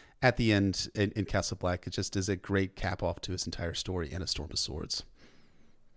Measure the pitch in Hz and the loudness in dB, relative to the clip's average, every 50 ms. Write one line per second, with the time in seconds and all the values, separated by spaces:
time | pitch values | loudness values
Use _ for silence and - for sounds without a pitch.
0 | - - - _ - 127 120 - 117 110 107 101 101 98 95 - - - - 110 | -20 -20 -4 _ 4 4 4 6 6 6 6 6 6 4 2 0 -2 -4 0 2
1 | 101 101 - 107 98 - - 101 87 - - - - 90 87 87 - 98 - - | 2 2 2 0 -2 0 0 0 0 0 -2 -2 -2 0 -2 -2 -4 -4 -4 -4
2 | 101 - - 101 92 101 98 90 - - 98 98 95 95 - - - 90 92 - | -4 -2 -2 -2 0 0 -2 -2 -2 0 2 2 2 0 -2 -2 -2 -2 -2 0
3 | 101 87 87 - - - 90 87 - - - - 90 82 78 - - - 92 90 | -2 -2 -2 -4 -4 -6 -4 -4 -4 -4 -6 -4 -4 -4 -4 -4 -4 -4 -2 -2
4 | 82 69 - 90 85 - - - 76 - - - - - - - - - - - | -2 -4 -4 -4 -4 -2 -4 -4 -4 -4 -4 -4 -4 -4 -4 -6 -6 -6 -6 -8
5 | - - - - - - - - - - - - - - - - - - - | -8 -10 -16 -20 -20 -20 -20 -20 -20 -20 -20 -20 -20 -20 -20 -20 -20 -20 -20